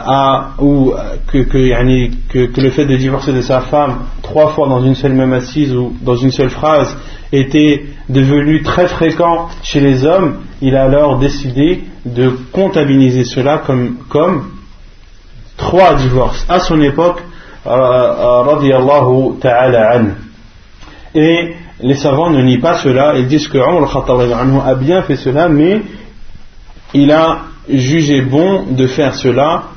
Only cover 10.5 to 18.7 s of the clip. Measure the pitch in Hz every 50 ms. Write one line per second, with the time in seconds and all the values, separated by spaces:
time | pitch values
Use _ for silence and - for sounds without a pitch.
10.5 | - - 135 135 131 135 135 135 135 143 151 143 131 123 135 143 - 143 139 131
11.5 | 120 135 147 170 185 - - - - - - 123 120 120 131 127 123 - - -
12.5 | - 185 196 185 190 160 143 139 135 135 135 127 123 127 123 117 - 135 123 139
13.5 | 151 156 - - 135 127 123 113 120 - - - - 143 160 185 190 139 123 95
14.5 | - - - - - - - - - - - - - - - - - - - -
15.5 | - - 139 151 - 180 190 170 151 139 131 127 123 127 120 113 - - - -
16.5 | 175 185 180 - 170 156 147 143 139 156 165 175 175 - - - - - - -
17.5 | - - - - 120 127 131 123 127 127 123 - - - - 123 123 123 123 143
18.5 | 151 151 143 135